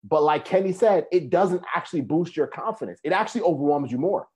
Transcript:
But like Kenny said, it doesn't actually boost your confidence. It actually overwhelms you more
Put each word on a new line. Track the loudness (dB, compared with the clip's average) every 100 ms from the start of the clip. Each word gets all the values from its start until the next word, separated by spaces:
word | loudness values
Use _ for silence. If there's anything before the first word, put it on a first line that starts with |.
But | 0 2
like | 2 2 0
Kenny | 0 0
said, | 2 4 4 2
it | 0 2
doesn't | 2 2 0 -4
actually | -6 -4 -6
boost | 0 0 0 -2
your | -4
confidence. | -4 -6 -6 -10 -8
It | -2
actually | -2 -2 0
overwhelms | 0 2 2 0 0
you | -2
more | -2 -2 -6